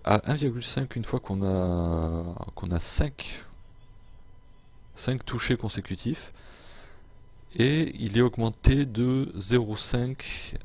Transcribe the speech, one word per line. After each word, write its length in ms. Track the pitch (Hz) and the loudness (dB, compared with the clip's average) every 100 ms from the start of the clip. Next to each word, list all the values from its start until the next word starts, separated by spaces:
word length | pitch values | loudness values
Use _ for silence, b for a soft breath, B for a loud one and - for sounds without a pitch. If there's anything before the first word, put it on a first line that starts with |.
à 240 | - 104 - | 2 2 4
un 60 | |
virgule 300 | 147 139 120 | 0 0 -2
cinq 320 | 117 - 131 123 | -4 -4 -4 -4
une 80 | |
fois 160 | 107 127 | -4 -4
qu'on 240 | - 98 | -2 -2
a, 880 | 98 95 90 87 85 82 82 82 85 85 - | 0 2 2 2 2 0 0 -2 -6 -8 -10
qu'on 160 | - 87 | -8 -2
a 80 | 85 | -2
cinq, 640 | - - 151 - - - - - - - - - - - - - - - - - - - | 2 2 2 -2 -10 -10 -14 -18 -20 -20 -20 -20 -20 -20 -20 -20 -20 -20 -20 -20 -20 -6
cinq 280 | - 127 | -2 -2
touchés 320 | - 120 - 123 | -2 -4 0 0
consécutifs. 760 | 110 - 92 95 117 156 - B B B B B B B B B - - - | 0 -4 -6 -6 -4 -6 -8 B B B B B B B B B -20 -20 -8
Et 400 | - 120 151 160 - | 2 4 4 0 -2
il 160 | 113 107 | 0 4
est 40 | |
augmenté 640 | 123 117 113 107 - 135 | 4 4 -2 6 6 6
de 460 | 139 110 123 131 135 85 | 4 2 2 2 0 -4
zéro 400 | 95 120 107 107 | 2 2 2 -2
cinq, 800 | - 123 123 135 - - - - | 0 0 -2 -4 -8 -8 -6 -8